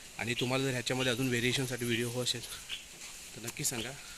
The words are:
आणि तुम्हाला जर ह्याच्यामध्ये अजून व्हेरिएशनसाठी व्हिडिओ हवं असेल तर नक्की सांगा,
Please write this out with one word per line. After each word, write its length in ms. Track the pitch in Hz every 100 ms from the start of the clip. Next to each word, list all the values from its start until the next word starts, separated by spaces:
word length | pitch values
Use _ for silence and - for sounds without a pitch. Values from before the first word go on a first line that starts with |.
| - -
आणि 140 | 107 120
तुम्हाला 240 | 123 131
जर 80 | 135
ह्याच्यामध्ये 400 | 127 113 131 131
अजून 160 | 117 131
व्हेरिएशनसाठी 580 | 120 123 120 127 123 120
व्हिडिओ 240 | 113 120
हवं 140 | 123
असेल 180 | 120 120 - - - - - - - - - -
तर 100 | 113
नक्की 180 | -
सांगा, 280 | 143 120 110 139 -